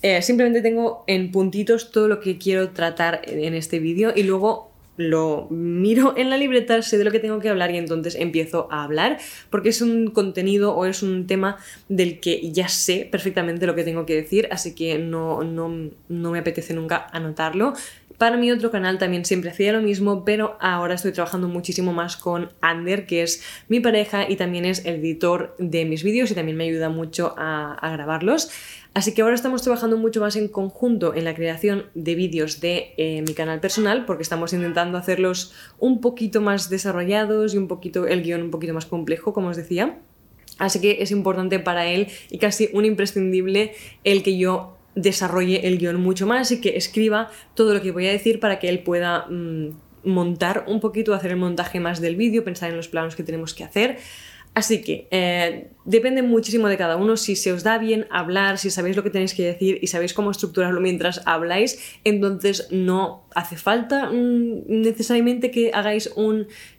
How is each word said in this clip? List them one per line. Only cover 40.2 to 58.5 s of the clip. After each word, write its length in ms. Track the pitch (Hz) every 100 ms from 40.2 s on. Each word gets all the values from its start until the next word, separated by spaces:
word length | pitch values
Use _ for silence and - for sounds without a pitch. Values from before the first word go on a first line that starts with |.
| _ - - -
Así 220 | 190 180
que 180 | 196 202
es 120 | 190
importante 480 | 202 190 180 185 190
para 260 | 185 175 170
él 220 | 175 196 - -
y 80 | -
casi 300 | 208 196 214
un 120 | 196
imprescindible 920 | 214 208 202 202 190 185 185 196 214 - - -
el 220 | 196 196
que 120 | 196 185
yo 400 | 185 185 185 - _ -
desarrolle 720 | 196 190 185 180 180 185 185
el 100 | 185
guión 220 | 175 175
mucho 260 | 180 185 190
más 240 | 247 240
y 100 | 240
que 160 | 208 -
escriba 540 | 175 - 220 208 226 - -
todo 180 | - 220
lo 60 | 202
que 120 | 190
voy 160 | 175 185
a 20 |
decir 300 | 202 214 226
para 180 | 220 196
que 100 | 180
él 120 | 180
pueda, 460 | 180 175 175 170 -
mm, 400 | 175 170 160 151 156 - -
montar 600 | - 185 175 165 175 202 -
un 140 | 220
poquito, 340 | 214 202 220
hacer 160 | 196 175
el 60 | 180
montaje 420 | 180 175 180 185
más 220 | 170 170
del 160 | 165 170
vídeo, 260 | 233 220
pensar 280 | 226 175 170
en 60 | 165
los 120 | 165
planos 260 | 165 165
que 80 | 160
tenemos 320 | 165 160 160
que 80 | -
hacer. 360 | 160 190 240 269 - - - - -
Así 300 | - 214 220
que, 240 | - 196 -
eh, 560 | 185 180 175 170 170 - -
depende 380 | - 220 247 262
muchísimo 440 | 247 226 226 226 208
de 100 | 190
cada 200 | 175 165
uno. 200 | 208 226
Si 200 | - 196
se 160 | -
os 100 | 180
da 160 | 190 226
bien 300 | 220 220 214
hablar, 480 | 175 170 185 196